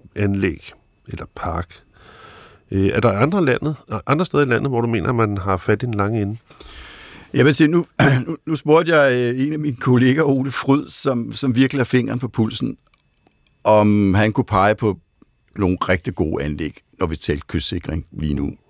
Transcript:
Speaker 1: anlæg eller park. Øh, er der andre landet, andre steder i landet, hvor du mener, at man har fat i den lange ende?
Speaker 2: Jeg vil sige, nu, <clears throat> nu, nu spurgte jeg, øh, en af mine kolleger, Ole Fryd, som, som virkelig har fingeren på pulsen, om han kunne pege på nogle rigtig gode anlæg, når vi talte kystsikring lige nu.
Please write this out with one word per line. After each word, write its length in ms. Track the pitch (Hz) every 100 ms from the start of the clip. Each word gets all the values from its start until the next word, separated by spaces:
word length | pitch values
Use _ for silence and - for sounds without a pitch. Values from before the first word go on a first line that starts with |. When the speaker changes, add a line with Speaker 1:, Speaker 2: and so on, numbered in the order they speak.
| - -
Speaker 1:
anlæg 560 | 104 98 98 76 - - _ _ -
eller 180 | - 85 -
park. 340 | 90 85 87 - _ _ - - - - - _ -
Øh, 140 | 98 95
er 120 | -
der 120 | 110
andre 340 | 98 139 196 151
landet, 300 | 120 151 151 - 107 -
andre 180 | 147 180
steder 180 | 143
i 40 | 139
landet, 240 | 117 120
hvor 100 | 123
du 60 | 117
mener, 220 | 113 -
at 60 | 120
man 220 | 107 101
har 200 | 95 92
fat 260 | - 107
i 20 | 123
den 80 |
lange 280 | 104 101 113
ende? 160 | 101 113 _ - - - - - - - -
Speaker 2:
Jeg 120 | - 127
vil 100 | 147
sige, 120 | 151
nu, 180 | 170 170 -
<clears throat> 260 | 147 131 127
nu, 100 | 160 -
nu 100 | 156
spurgte 400 | 151 160 170 156
jeg, 380 | 139 123 120 127
øh, 120 | 143
en 60 |
af 60 | 156
mine 160 | 147 120
kolleger, 480 | 131 123 127 139
Ole 280 | 147 135 135
Fryd, 360 | - - 139 -
som, 420 | - 143 120 113
som 220 | 104 135 117
virkelig 240 | 135 143
har 60 | 120
fingeren 340 | 127 113 120
på 80 | 120
pulsen, 500 | - 110 110 120 - _ _ _ _ _ _ _ _
om 500 | - 107 104 104 98
han 180 | 95 110
kunne 120 | 107 -
pege 300 | 101 101 107
på 240 | 110 90 _ _ _ _ _ -
nogle 220 | 92 92 -
rigtig 260 | 92 - 87
gode 280 | 78 -
anlæg, 340 | 71 73 78 - _ -
når 80 | 90
vi 80 | 78
talte 320 | - 73 -
kystsikring 580 | 85 - 85 - 80 -
lige 220 | - 78
nu. 180 | 71 71 -